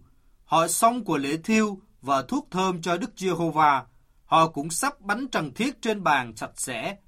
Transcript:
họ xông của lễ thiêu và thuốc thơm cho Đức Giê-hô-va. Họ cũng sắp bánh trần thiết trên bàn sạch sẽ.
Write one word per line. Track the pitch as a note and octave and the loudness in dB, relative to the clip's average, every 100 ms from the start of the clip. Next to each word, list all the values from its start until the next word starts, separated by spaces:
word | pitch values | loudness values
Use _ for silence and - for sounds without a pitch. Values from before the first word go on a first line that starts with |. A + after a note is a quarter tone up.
| - _ _ _ _ | -18 _ _ _ _
họ | D#3+ E3+ | 2 2
xông | - A3+ B3 | 2 2 2
của | G3+ D3+ | -2 -2
lễ | C#3 D#3+ | 0 -4
thiêu | E3 A3 G#3+ G3 _ _ | 2 2 2 -4 _ _
và | C3 C3+ | -2 0
thuốc | B2+ C#4 - | 0 -4 -4
thơm | F#3 F#3+ F3+ | -2 0 -2
cho | E3+ E3+ | -2 -2
Đức | C4 - | -4 -4
Giê-hô-va. | F#3 E3+ E3 D#3 D3+ C3+ B2 _ _ _ _ | -2 0 0 4 4 4 -2 _ _ _ _
Họ | D#3 D#3+ | 4 4
cũng | C#3+ D#3+ | 0 -6
sắp | - C4+ C#4+ | -4 -4 -4
bánh | G3 G#3 C4+ | -6 -6 -4
trần | G#3 D#3 | -4 -6
thiết | - B3+ - | -4 -4 -2
trên | A3+ G#3+ | -4 0
bàn | E3 C#3+ A#2 G#2 | 2 2 0 -10
sạch | C3+ - | -12 -10
sẽ. | - A#2+ D#3+ G3 | -8 -6 -6 -10